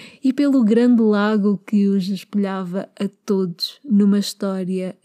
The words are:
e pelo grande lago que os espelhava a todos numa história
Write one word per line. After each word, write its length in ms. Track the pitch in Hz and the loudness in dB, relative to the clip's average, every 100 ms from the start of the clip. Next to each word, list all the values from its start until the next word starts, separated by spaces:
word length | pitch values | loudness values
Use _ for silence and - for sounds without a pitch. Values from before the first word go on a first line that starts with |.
| - - | -20 -6
e 80 | 262 | -4
pelo 320 | 262 285 269 | 0 2 2
grande 380 | 208 233 247 233 | 4 4 4 4
lago 580 | 220 208 208 214 202 190 - | 4 2 2 0 0 -2 -2
que 220 | 208 196 | 0 2
os 180 | 196 185 | 0 -2
espelhava 840 | 190 - 202 196 190 180 190 - | -6 -6 -4 -4 -4 -6 -8 -8
a 140 | - 196 - | -8 -8 -8
todos 560 | - 190 185 170 - - | -4 -2 -2 -6 -10 -10
numa 360 | 285 202 202 202 | 0 2 4 2
história 760 | 196 - 196 190 185 185 185 - | -2 -6 -6 -6 -6 -6 -8 -10